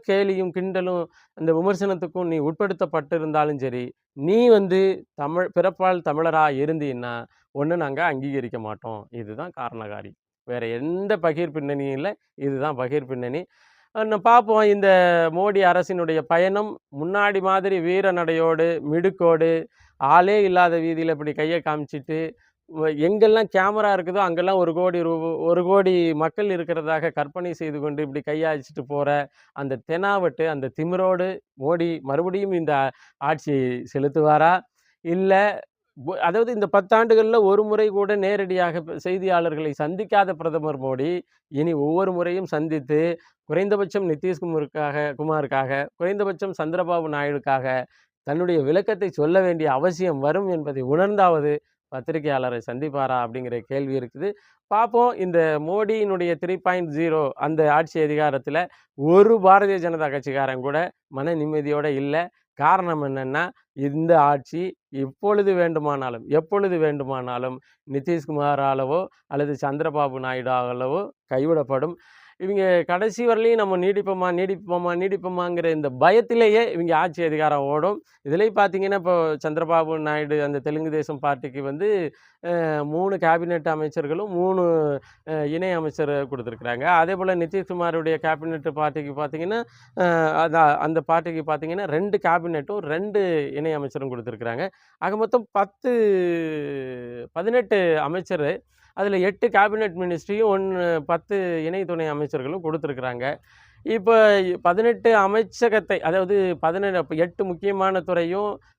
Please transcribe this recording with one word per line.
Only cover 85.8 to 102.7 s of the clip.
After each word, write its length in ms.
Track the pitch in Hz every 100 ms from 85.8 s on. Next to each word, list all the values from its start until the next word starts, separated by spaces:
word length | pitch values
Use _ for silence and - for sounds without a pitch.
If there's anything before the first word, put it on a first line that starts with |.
| 156 139 147 143
கொடுத்துருக்குறாங்க. 640 | 139 135 117 110 120 120 151
அதே 220 | 175 165 190
போல 200 | 185 180
நிதிஷ்குமாருடைய 800 | 165 190 185 180 170 165 160 160
கேபினெட் 480 | 160 156 160 160 156 143
பார்ட்டிக்கு 380 | 151 147 143 139
பார்த்தீங்கன்னா, 440 | 147 156 175 226 226 - _ -
அ, 100 | 180 165 160 156
அதான் 340 | 165 165 151 147
அந்த 240 | 151 160 156
பார்ட்டிக்கு 360 | 165 165 160 151
பார்த்தீங்கன்னா, 420 | 151 156 180 196
ரெண்டு 320 | 151 202 196
கேபினெட்டும், 580 | 170 170 170 160 139 208 156
ரெண்டு 360 | 160 208 208 190 160 139 139
இணை 180 | 160
அமைச்சரும் 380 | 151 139 143 135
கொடுத்துருக்குறாங்க. 540 | 123 113 113 117 117 190 - _ -
ஆக 160 | 175 208
மொத்தம் 300 | 220 247 208
பத்து, 420 | 202 202 _ 262 240 214 190 175 170 160 151 143 139 131 127 123 120 120
பதினெட்டு 460 | 165 202 247 196 208 180 156
அமைச்சரு, 520 | 147 180 175 180 143 190 _ _ _ -
அதுல 200 | 202 196
எட்டு 300 | 185 185 240
கேபினெட் 480 | 202 208 214 214 170
மினிஸ்ட்ரியும், 540 | 180 170 - 208 220
ஒண்ணு, 500 | 190 190 185 175 160 139
பத்து 300 | 170 - 202 180 165
இணை 180 | 160 185 175
துணை 200 | 165 160
அமைச்சர்களும் 540 | 147 147 151 131 185
கொடுத்துருக்குறாங்க. 600 | 160